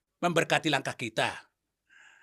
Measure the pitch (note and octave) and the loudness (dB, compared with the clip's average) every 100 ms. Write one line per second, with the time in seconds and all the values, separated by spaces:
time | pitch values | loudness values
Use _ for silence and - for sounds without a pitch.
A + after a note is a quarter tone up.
0 | _ _ F3 D#3 D3 D3+ D#3 C3+ C3+ - | _ _ 0 2 2 2 2 0 -2 -6
1 | A#2+ - A#2+ - - _ _ _ _ - | -6 -2 -2 -4 -14 _ _ _ _ -20
2 | - - | -20 -20